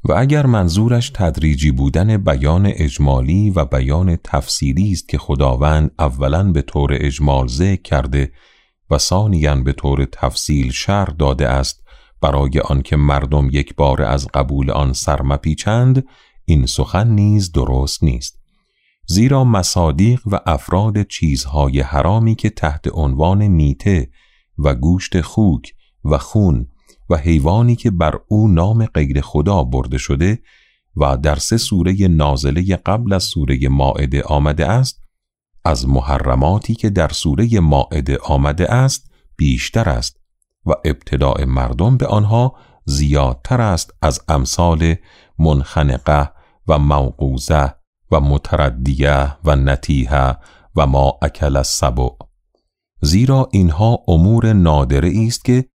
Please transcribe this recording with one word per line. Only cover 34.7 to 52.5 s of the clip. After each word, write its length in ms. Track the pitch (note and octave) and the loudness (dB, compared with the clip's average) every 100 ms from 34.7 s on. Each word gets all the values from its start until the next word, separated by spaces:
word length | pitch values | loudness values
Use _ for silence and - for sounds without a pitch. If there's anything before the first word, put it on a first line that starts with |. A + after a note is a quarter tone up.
| A2+ C3 - - _ _ _ _ - | 0 0 -4 -20 _ _ _ _ -8
از 240 | F2 C2+ B1+ | -4 -2 0
محرماتی 840 | C2+ C2 C#2 - B1+ C#2+ G2+ - | -2 0 -2 0 0 2 0 -2
که 160 | A2+ - | -4 -2
در 180 | G2+ - | 0 -2
سوره 520 | - D#2+ C#2 A#2 A2+ | -2 -2 0 2 2
مائده 580 | D#2+ C#2 - D#2 C2+ C2+ | 4 2 0 -4 -2 -4
آمده 480 | - C#2+ C#2+ D2 - | -2 0 0 0 0
است 380 | A#2+ C3+ - - _ _ - | 2 0 -2 -12 _ _ -2
بیشتر 540 | D2 B1 - A2+ A2+ | 0 0 -2 -2 -2
است 300 | A#1+ - _ _ _ _ _ - | -2 -6 _ _ _ _ _ -4
و 60 | - | -2
ابتلاء 600 | - C#2 - - C2+ - | -2 -6 -4 -2 0 0
مردم 520 | C2 C2 B1 B1 G#2 B2+ | -2 -2 -2 0 0 2
به 100 | - | 0
آنها 480 | G#2+ G#2 A2+ B2+ - _ _ | 0 2 2 0 -4 _ _
زیادتر 760 | - C#2+ D2 C#2+ C2+ B1 - B2 | -6 -2 0 2 0 -2 -2 0
است 340 | A2 E2+ - _ | 0 -2 -6 _
از 180 | D#2 - - | -2 -2 -2
امثال 680 | C#2+ C2 - F2 E2 D#2+ E2+ - _ _ - | -2 -2 0 0 2 0 0 -6 _ _ 0
منخنقه 920 | D#2 C#2+ C#2 - D2 B1 - D2 C#2 - _ _ - | 2 2 0 0 0 0 0 0 0 -8 _ _ 0
و 100 | D2+ | 2
موقوذه 960 | C#2+ D2 C2 - C2+ B1+ - D2+ C#2 - _ _ _ | 4 2 0 -2 -4 -4 0 0 0 -4 _ _ _
و 100 | D2+ | 0
متردیه 1160 | C#2+ C#2+ - D2+ C#2+ B1 C2+ C#2 C#2+ C#2 C#2+ C#2 | 2 0 -2 -2 -2 -2 -4 0 2 2 0 -2
و 120 | D#2+ C#2 | 0 2
نتیحه 800 | C2+ C2+ - C#2 B1+ C2+ C2 B1 - _ _ - | 2 -2 -2 -2 0 0 0 -4 -12 _ _ -2
و 100 | D2 | 0
ما 320 | C2+ C2+ - | 2 0 0
اکل 340 | D2 - D2 C#2 | -6 -2 -2 0
السبع. 520 | C2+ - D2 B1 B1+ - - _ _ | -2 -2 -2 -2 -4 -6 -20 _ _